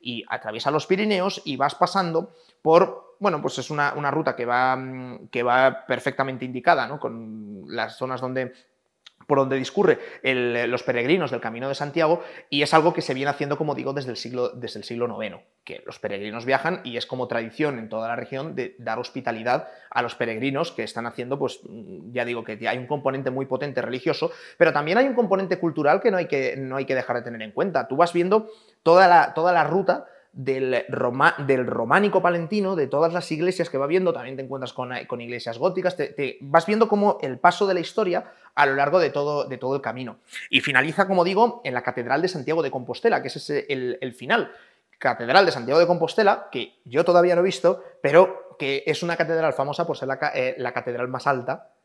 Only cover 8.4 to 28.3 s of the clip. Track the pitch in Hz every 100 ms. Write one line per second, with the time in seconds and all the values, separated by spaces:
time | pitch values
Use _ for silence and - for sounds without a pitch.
8.4 | 127 - _ _ _ _ - _ _ 139
9.4 | 135 135 131 - 208 - - - 131 127
10.4 | 123 120 120 120 - 120 120 185 147 120
11.4 | 113 113 135 139 147 165 156 170 - -
12.4 | - 143 143 160 156 170 - 131 139 139
13.4 | 143 143 151 131 131 139 127 113 117 123
14.4 | 123 127 117 110 - 117 120 107 107 85
15.4 | _ _ - - - - 107 101 104 110
16.4 | 117 131 - 185 123 117 - 127 123 117
17.4 | 113 - 151 131 110 110 113 117 117 135
18.4 | 156 135 123 - 117 110 123 - 120 110
19.4 | 113 135 - - - 123 120 - 117 110
20.4 | 135 135 165 - 107 - 117 117 123 139
21.4 | 139 - - 104 98 90 85 120 120 117
22.4 | 110 107 113 123 123 147 135 135 135 127
23.4 | 131 131 147 127 117 127 165 143 170 -
24.4 | - - 165 147 147 202 277 240 214 190
25.4 | 190 180 170 151 143 185 233 190 160 139
26.4 | 131 131 135 131 - 131 - 120 117 117
27.4 | 110 113 185 156 117 135 170 175 175